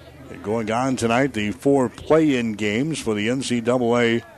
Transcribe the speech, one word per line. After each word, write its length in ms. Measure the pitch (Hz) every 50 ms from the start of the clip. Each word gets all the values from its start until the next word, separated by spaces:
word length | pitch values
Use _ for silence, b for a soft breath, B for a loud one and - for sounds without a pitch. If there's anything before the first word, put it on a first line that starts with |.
| - - - - - -
And 120 | - 90 -
going 280 | 101 110 117 110 104 110
on 240 | 120 131 135 127
tonight, 380 | 110 113 113 117 127 143 139 110
the 180 | 107 104 104 98
four 360 | - - 139 139 135 127 110
play-in 680 | - - - - 151 160 160 151 135 123 117 113 104
games 440 | 98 110 104 104 117 143 165 147 -
for 160 | - 113 107
the 140 | 104 104 113
N 140 | 127 139 123
C 180 | - 123 120
double 380 | 113 120 127 127 120 117 120 120
A 240 | 120 117 113 113 - - -